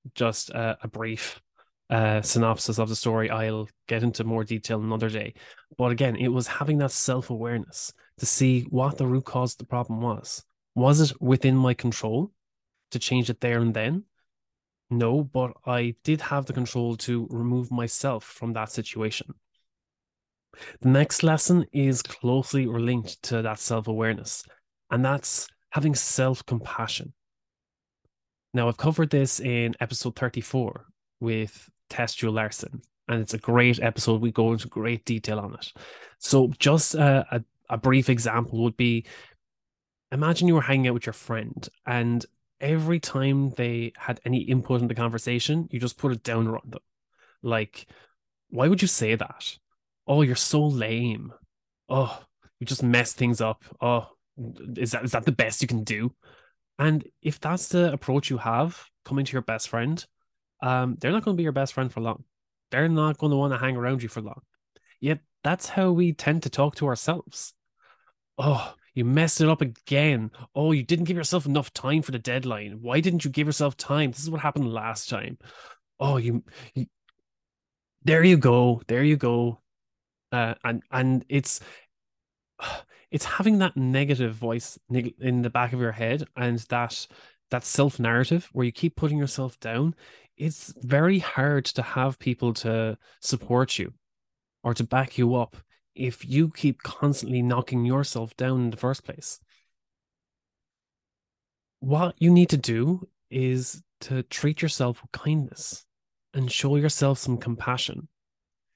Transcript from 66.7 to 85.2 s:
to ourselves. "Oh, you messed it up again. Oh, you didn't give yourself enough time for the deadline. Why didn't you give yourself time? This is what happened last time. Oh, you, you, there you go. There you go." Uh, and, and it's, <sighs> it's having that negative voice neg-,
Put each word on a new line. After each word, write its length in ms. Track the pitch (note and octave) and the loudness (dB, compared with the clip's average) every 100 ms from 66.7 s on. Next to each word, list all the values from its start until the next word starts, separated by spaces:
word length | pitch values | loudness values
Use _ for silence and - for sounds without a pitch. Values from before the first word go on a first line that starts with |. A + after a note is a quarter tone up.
| - | 0
to 120 | C#3+ | -2
ourselves. 640 | A#2+ - E3+ - - - - _ _ _ _ _ _ _ - | 0 -2 -4 -6 -14 -14 -16 _ _ _ _ _ _ _ -2
"Oh, 380 | C3+ B2+ - - _ | 0 0 -2 -12 _
you 100 | - | -2
messed 380 | A#2+ C#3+ D#3+ - | 2 2 2 4
it 80 | D#3 | 4
up 120 | D#3+ | 4
again. 720 | C3+ A2 - C#3 D3+ C3 A2 - A#2+ - | 0 -4 -2 2 4 2 -2 -8 -10 -2
Oh, 160 | D#3 | 2
you 120 | D3+ | 2
didn't 220 | A#2+ E3+ E3+ | 2 0 0
give 120 | F3 | -4
yourself 280 | D3+ F3+ C#3+ | -2 -2 0
enough 280 | C#3+ - | 0 -2
time 280 | - C3 D#3 | -6 -2 0
for 100 | C#3+ | 0
the 80 | B2+ | -6
deadline. 640 | A#2 B2 B2+ G#2+ G#2 G#2+ | -4 -4 -4 -6 -8 -10
Why 200 | A#2 C3+ | 0 0
didn't 240 | E3+ F3 D3 | 2 0 -2
you 60 | |
give 160 | C3+ D3+ | -2 -2
yourself 280 | D3 D3 - | 0 -2 -2
time? 360 | - C#3+ D3 | -4 0 0
This 120 | A#2+ | -2
is 60 | D#3 | -6
what 120 | D#3+ | -4
happened 300 | - C#3+ B2 | -4 -2 -2
last 380 | A2+ A2 A2 - | -4 -6 -8 -8
time. 280 | A2 A2+ A#2+ - - - - _ - | -8 -8 -12 -18 -20 -20 -20 _ -4
Oh, 160 | C#3 C3 | -2 0
you, 260 | A#2 A#2 - - - | 0 -4 -6 -16 -12
you, 120 | - A#2+ _ _ _ _ _ _ _ _ _ _ _ | -10 -10 _ _ _ _ _ _ _ _ _ _ _
there 200 | C#3 D#3+ | 2 6
you 140 | F3 E3+ | 8 8
go. 440 | C3 A#2+ B2 A#2 - | 8 6 6 4 0
There 160 | A#2+ | 2
you 140 | D3 D3+ | 4 4
go." 420 | A#2+ A#2+ A#2+ A2+ _ _ _ _ _ _ _ | 2 2 0 -2 _ _ _ _ _ _ _
Uh, 260 | A#2+ A2+ A#2 | -2 -2 -2
and, 200 | A#2+ A#2 - | -4 -4 -4
and 340 | B2+ C3 C3 - | 0 2 0 0
it's, 320 | C#3 - - - - _ _ _ _ _ _ _ - | -2 0 -4 -8 -20 _ _ _ _ _ _ _ -14
<sighs> 520 | - - - _ _ | -12 -12 -14 _ _
it's 120 | D3+ | -6
having 360 | - - G3+ G#3 | -4 0 2 4
that 180 | F#3 - | 2 2
negative 580 | B2+ C3+ C#3+ C3+ A#2+ A2 | 0 2 2 2 0 -2
voice 420 | A#2+ A#2 - - - | -4 -4 -6 -14 -4
neg-, 260 | B2 A#2+ - | -4 -4 -4